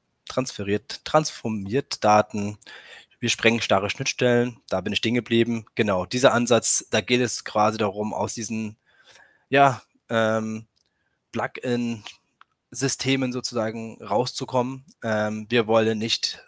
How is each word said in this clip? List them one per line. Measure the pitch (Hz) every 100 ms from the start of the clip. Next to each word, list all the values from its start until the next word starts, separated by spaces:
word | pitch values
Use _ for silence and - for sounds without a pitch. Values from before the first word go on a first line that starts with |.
| _ _ -
Transferiert, | - 123 - 101 104 - - -
transformiert | 156 156 - 117 107 98 123 - -
Daten. | 107 107 107 107 101 104 - - - - - -
Wir | 117
sprengen | - 113 113
starre | - 98 98
Schnittstellen. | - 135 - 123 120 123 120 -
Da | 95
bin | 95
ich | 101
stehen | 110
geblieben. | 120 110 117 113 117 107
Genau, | - 107 92
dieser | 92 123 127
Ansatz, | 113 120 117 - - -
da | 110
geht | 101 123
es | 123 - -
quasi | 107 107 107
darum, | 104 101 107
aus | - 110
diesen, | - 110 110 107 104 _ _ - - _ _ -
ja, | 139 139 113 - _ -
ähm, | 113 110 110 110 110 110 _ _ _ _ _ _
Plugin-Systemen | 113 123 - 127 120 120 113 - - _ _ _ _ _ - 135 - 131 135 127
sozusagen | 123 - 120 110 113 113 107
rauszukommen. | 107 104 123 - 127 127 123 135 - -
Ähm, | 113 107 107 107 104
wir | 123 107
wollen | 113 110 110
nicht, | 113 - - -